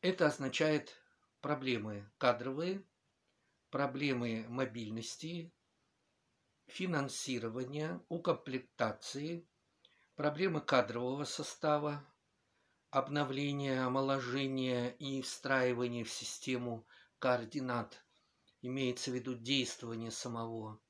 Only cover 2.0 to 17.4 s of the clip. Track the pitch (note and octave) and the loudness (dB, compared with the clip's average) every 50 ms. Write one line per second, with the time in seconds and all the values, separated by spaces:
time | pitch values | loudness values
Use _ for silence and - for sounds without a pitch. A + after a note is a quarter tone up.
2 | G2+ - _ _ - B2+ A#2+ - A#2+ C3+ C3 C#3+ E3 F3+ F#3+ G3 - _ _ _ | -10 -12 _ _ 4 4 4 4 0 -4 -2 -2 -2 -2 -2 -4 -6 _ _ _
3 | _ _ _ _ _ _ _ _ _ _ _ _ _ _ - C3 C#3+ C3 B2+ C3+ | _ _ _ _ _ _ _ _ _ _ _ _ _ _ -2 0 0 0 0 0
4 | D3 C#3+ C3 A#2+ A#2+ A#2+ A2+ A2+ A2+ A#2 A#2 B2+ C3+ B2+ A2 A#2+ A2+ G#2+ G#2+ A2+ | 2 2 2 2 2 0 0 -2 -4 -4 -2 -2 -2 -2 -2 -6 -6 -6 -6 -6
5 | A2+ - - - - D#3+ E3+ E3+ E3 E3+ _ _ _ _ _ _ _ _ _ _ | -6 -6 -8 -8 -8 -6 -6 -6 -8 -10 _ _ _ _ _ _ _ _ _ _
6 | _ _ _ _ _ _ _ _ _ _ _ _ _ _ - - F#3 F#3 E3+ D3 | _ _ _ _ _ _ _ _ _ _ _ _ _ _ -6 -4 -2 0 2 2
7 | C#3 C3+ - - - - C3 A#2+ G#2+ A2+ A2 B2+ B2+ B2+ C#3 D3 D3+ D#3+ F3 E3+ | 0 0 -4 -6 -4 -2 -2 -2 -2 -2 -4 -4 -4 -4 -4 -4 -4 -4 -4 -6
8 | - _ E3+ E3+ E3 F3+ D#3+ - - - B2+ C3 B2+ - _ - A#2+ A2 G#2 - | -6 _ -6 -2 2 2 2 2 0 -4 -4 -4 -6 -6 _ 0 0 0 0 -2
9 | - - - C3+ D3 D#3+ E3+ E3+ E3+ _ _ _ _ _ _ _ _ - _ _ | -8 -8 -6 -4 -4 -4 -4 -6 -8 _ _ _ _ _ _ _ _ -20 _ _
10 | _ _ _ - C#3+ D3+ D3 D3 F#3 F#3+ E3 D3+ - - - B2+ A#2+ G#2 G#2+ A#2+ | _ _ _ 0 0 0 2 4 2 4 2 2 2 6 6 6 6 6 2 -2
11 | B2 B2+ C3 C#3+ D3 - - - D3 - - - - D#3 D3+ D3 D3 D3+ D3 C#3+ | 0 0 0 -2 -4 -4 -4 -6 -6 -6 -6 -2 2 4 4 4 2 0 -2 -4
12 | C#3 - _ _ _ _ _ _ _ _ _ _ _ _ _ _ _ _ - C3+ | -8 -14 _ _ _ _ _ _ _ _ _ _ _ _ _ _ _ _ 0 2
13 | C3+ - C#3+ D3 D3 C3 C3+ C3+ C#3+ C#3+ C#3+ C#3+ C#3 C3+ C3 C3 C3 B2+ B2+ C3+ | 2 2 2 2 2 2 0 0 0 0 0 0 2 2 2 2 2 2 2 2
14 | C3+ C3+ C#3 C3+ B2+ B2 B2 C#3 C3+ C3+ C3+ C3 C3 B2+ B2 B2 A#2+ B2 B2 - | 4 4 2 2 0 0 0 0 0 0 0 0 2 2 2 2 0 -2 -4 -6
15 | D3+ C#3 C3+ C3+ C3 - - - - C3+ C3+ C3 B2+ B2+ B2 A#2+ B2 B2 A#2+ A#2+ | -6 -4 -4 -4 -4 -4 -8 -6 0 2 4 4 4 4 4 2 0 0 0 -2
16 | A#2 A2 - - - - - - - - B2+ B2 B2 B2 A#2+ A2+ A2+ _ - - | -4 -4 -6 -6 -6 -8 -10 -8 -2 -2 0 0 0 -2 -4 -6 -8 _ -20 -20
17 | - _ _ _ - C3 B2+ B2 | -20 _ _ _ 2 4 4 4